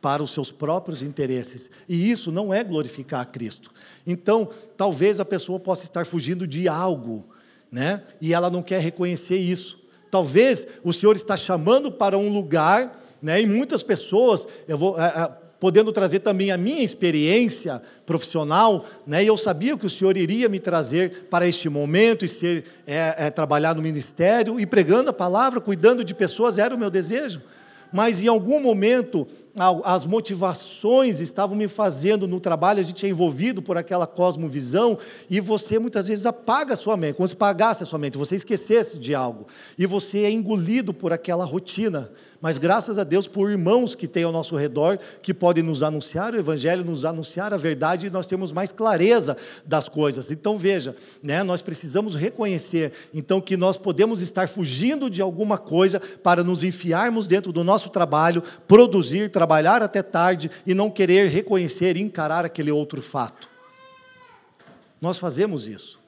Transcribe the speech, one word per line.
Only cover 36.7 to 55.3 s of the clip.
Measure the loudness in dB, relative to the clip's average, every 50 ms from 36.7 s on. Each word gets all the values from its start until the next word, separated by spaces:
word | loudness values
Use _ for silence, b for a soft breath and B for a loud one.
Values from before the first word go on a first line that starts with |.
| -4
a | -4
sua | 0 -2 0
mente, | 0 0 -4 -2
como | 0 -2 -2
se | 0
apagasse | 2 2 2 4 4 2 2 2 0
a | -4 -8
sua | -6 -4
mente, | -4 -4 -4
você | -4 -4 -4 -4
esquecesse | -6 -4 -4 -4 -4 0 2 4 4 4 2 -6 -10
de | -6 -4 -2
algo, | -2 -2 -4 -6 -8 -14 B B B B B B
e | B -2 0
você | 0 -2 -4 -2 -2 0
é | 0 0
engolido | 0 0 -2 -2 -2 -2 0 0 0 0 0 -2 -6
por | -6 -4 -4
aquela | -4 -4 -4 -4 -4 -4 -4
rotina. | -4 -6 -6 -8 -6 -6 -4 -4 -2 -2 -4 -8 -10 B B B B B B
Mas | -4 -2 -2 0
graças | 2 2 2 2 2 -2 -2 -4
a | -2
Deus | 0 0 0 0 -2
por | -2 -2 0 0
irmãos | 0 0 2 4 4 4 4 2 -4
que | -6 -10 -6
têm | -2 -2 -2
ao | 0
nosso | -2 -4 -4 -4 -4
redor, | -2 -2 -2 0 2 2 2 2 0 B B B B
que | -6 -6 -4
podem | 2 2 2 4 4
nos | 0 0 0 0 -2
anunciar | -2 -2 -4 -8 -6 -6 -6 -4 -4 -4
o | -4
evangelho, | -2 -2 -2 -2 0 -2 -2 -2 -2
nos | -4 -6 -4 -4
anunciar | -4 -4 -6 -10 -10 -8 -8 -6 -4 -4
a | -2
verdade, | -2 -2 -4 -2 -2 -2 -2 -2 -4 -6
e |
nós | -6 -6 -6 -4
temos | -6 -6 -6 -6 -4
mais | -6 -6 -6
clareza | -6 -2 0 0 2 4 4 6 6 4 4 0 -4 B B B B B B
das | -2 -2 -2 -2 -2
coisas. | -2 0 0 0 0 -2 -6 -8
Então | -10 -4 -2 -2 -2 0
veja, | 0 0 0 0 -2 -6 -10 B B B B B
né, | -8 -4 -2 -2 0
nós | 0 -2 -4
precisamos | -4 -6 -10 -10 -10 -4 -2 -2 -2 -2 -4
reconhecer, | -4 -4 -4 -4 -4 -4 -2 -2 -4 -6 -4 -2 -2 -2 -2 B B B B B
então, | -10 -2 0 0 0
que | 0 -2 -2 2
nós | 2 2 0
podemos | 0 -2 -4 2 4 4 2 4 -2
estar | -4 -4 -2 -2 -2 -2
fugindo | -2 -4 -4 -4 -2 0 0 0 0 0 -2 -4
de | -2 -2
alguma | -2 -2